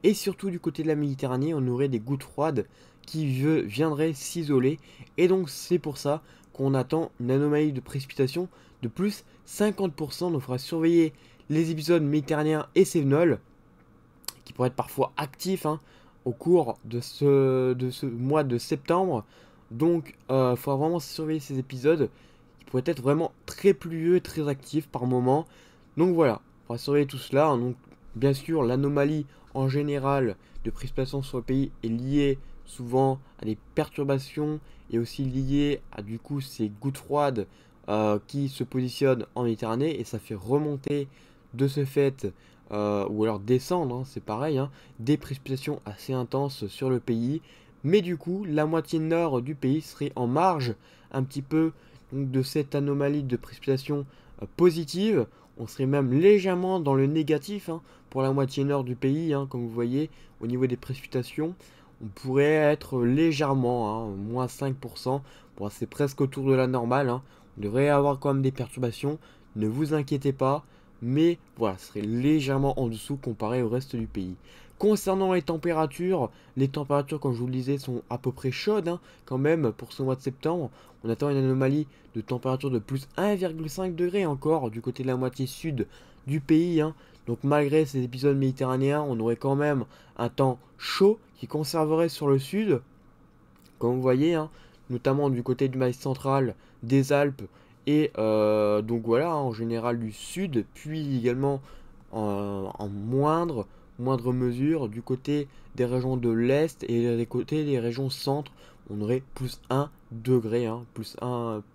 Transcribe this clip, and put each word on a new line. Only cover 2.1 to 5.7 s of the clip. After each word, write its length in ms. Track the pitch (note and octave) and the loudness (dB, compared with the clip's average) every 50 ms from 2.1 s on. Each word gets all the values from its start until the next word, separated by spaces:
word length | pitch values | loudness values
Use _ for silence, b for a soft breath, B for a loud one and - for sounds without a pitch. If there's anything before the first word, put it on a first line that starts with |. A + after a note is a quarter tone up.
| C#3+ C#3 - | -6 -6 -6
froides 420 | - - - D3 D#3+ D3 A2+ G2 b b b b b b b b | -12 -4 -2 -2 0 0 -2 -4 b b b b b b b b
qui 340 | - - D#3 D#3 C#3 C3 B2+ | -10 -6 -4 -2 -2 0 0
ve-, 200 | C3+ D3+ D#3+ D3+ | 2 2 2 2
viendraient 500 | - - G2+ A#2+ D#3 D#3+ D3+ C#3 D#3+ E3 | 0 -2 -2 0 0 0 0 0 0 -2
s'isoler. 680 | D#3 - - - - E3+ D#3+ D3 C#3+ C3 B2 C3+ D#3 - B B B B B B - - | -2 -4 -10 -8 -6 -6 -2 2 2 4 4 2 0 -2 B B B B B B 0 2
Et 80 | E3+ | 4
donc 240 | F3+ F#3+ F#3+ F3+ C#3+ | 4 4 2 0 -4
c'est 300 | - - - - | -8 -14 -4 -2